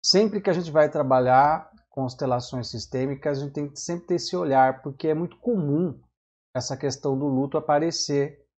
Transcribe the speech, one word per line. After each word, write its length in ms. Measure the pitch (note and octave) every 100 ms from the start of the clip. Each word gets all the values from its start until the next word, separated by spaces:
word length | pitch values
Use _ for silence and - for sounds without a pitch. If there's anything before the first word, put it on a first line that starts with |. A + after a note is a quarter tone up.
Sempre 360 | - F#3 A3 G#3+
que 100 | G3
a 20 |
gente 180 | F3 E3
vai 200 | D#3 D3+
trabalhar 800 | D#3 C3+ C3 B2+ B2+ C#3 D#3+ - _ _
constelações 800 | - C3 - C3+ B2 A#2 A#2+ A2
sistêmicas, 680 | A#2 - C3 C3+ C#3 D3 C#3
a 60 |
gente 80 | C#3+
tem 180 | C#3+ D3
que 80 | C#3+
sempre 280 | - F3 -
ter 80 | F3
esse 180 | -
olhar, 480 | F3+ E3 C3+ C3 C3
porque 240 | D3 C3+ D#3
é 80 |
muito 220 | D#3 E3+ -
comum 640 | A#3+ A3 D3 D3 F3+ B2 _ _ _ _ _ B2+
essa 200 | - C3+
questão 400 | C#3 C3 C#3+ C3+
do 100 | C#3+
luto 300 | C3 C#3 D#3
aparecer 880 | D#3 D3 E3 E3 - C#3+ C#3+ D3+ _